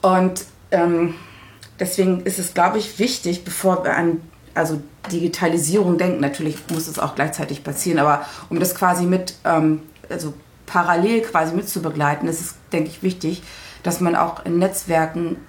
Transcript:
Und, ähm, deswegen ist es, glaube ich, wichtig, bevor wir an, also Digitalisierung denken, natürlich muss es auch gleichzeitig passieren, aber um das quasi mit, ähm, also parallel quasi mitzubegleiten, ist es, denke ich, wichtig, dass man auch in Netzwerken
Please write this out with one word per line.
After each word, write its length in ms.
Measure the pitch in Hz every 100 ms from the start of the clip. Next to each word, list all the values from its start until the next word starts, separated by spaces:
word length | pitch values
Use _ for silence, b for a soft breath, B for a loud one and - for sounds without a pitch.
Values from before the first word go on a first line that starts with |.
Und, 420 | 190 185 185 180 - - -
ähm, 460 | 180 175 170 170 B B B B B - -
deswegen 420 | 185 - 185 185
ist 160 | 180 190
es, 160 | 180
glaube 240 | - 175 214
ich, 220 | 208 -
wichtig, 440 | 240 - 175 175
bevor 400 | - - 190 185
wir 140 | - -
an, 240 | 170 165 - - -
also 260 | - 160 151 143 - -
Digitalisierung 880 | 175 151 - 175 165 151 196 180 170
denken, 220 | 180 -
natürlich 340 | 139 143 156 151 -
muss 160 | 160 160
es 120 | 156
auch 160 | 147 -
gleichzeitig 480 | 151 - 147 139
passieren, 340 | - 143 - 160
aber 280 | 147 147 B B B
um 80 | 170
das 160 | 185 180
quasi 300 | 185 180 175
mit, 280 | 185 185 -
ähm, 380 | - 165 156 156 - - -
also 280 | 170 160 143 - - -
parallel 560 | 180 175 170 190 233
quasi 320 | 226 175 160 170
mitzubegleiten, 760 | 202 - 160 147 147 147 165
ist 120 | 160
es, 140 | - - -
denke 180 | - 156
ich, 100 | -
wichtig, 400 | 185 180 156 180 B B B B
dass 200 | - 175
man 140 | 175 170
auch 300 | 170 - -
in 140 | 170
Netzwerken 760 | 185 185 - 165 160 165 170 -